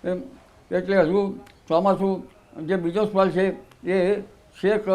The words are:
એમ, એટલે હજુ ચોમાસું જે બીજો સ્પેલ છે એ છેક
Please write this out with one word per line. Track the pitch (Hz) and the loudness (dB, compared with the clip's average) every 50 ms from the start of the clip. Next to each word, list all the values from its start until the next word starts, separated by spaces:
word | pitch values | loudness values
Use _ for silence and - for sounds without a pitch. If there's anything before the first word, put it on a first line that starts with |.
| - | -4
એમ, | 180 185 180 131 - - - - - _ - _ _ | -4 -6 -6 -6 -12 -18 -20 -20 -20 _ -20 _ _
એટલે | 175 180 185 180 196 190 | -4 -4 -2 2 2 4
હજુ | 170 156 180 202 196 196 196 - - - - _ _ - | 4 4 4 0 0 0 -4 -8 -14 -20 -20 _ _ 0
ચોમાસું | 160 165 180 196 190 170 190 196 190 180 - - - - - _ - - 160 151 | 0 2 4 4 2 2 0 -2 -2 -4 -6 -16 -20 -20 -20 _ -16 -14 -4 -2
જે | 190 | -2
બીજો | 185 170 165 170 208 214 | -2 -2 -2 0 0 -2
સ્પેલ | 214 208 196 190 185 | 0 2 0 0 2
છે | 156 180 190 190 180 - - - - _ - 175 | 2 0 0 0 -2 -6 -12 -20 -20 _ -6 -2
એ | 180 190 180 185 208 202 196 - | 0 0 2 0 0 -2 -4 -14
છેક | - _ _ _ _ - - 190 214 214 208 190 190 | -20 _ _ _ _ -4 -2 0 0 0 0 0 2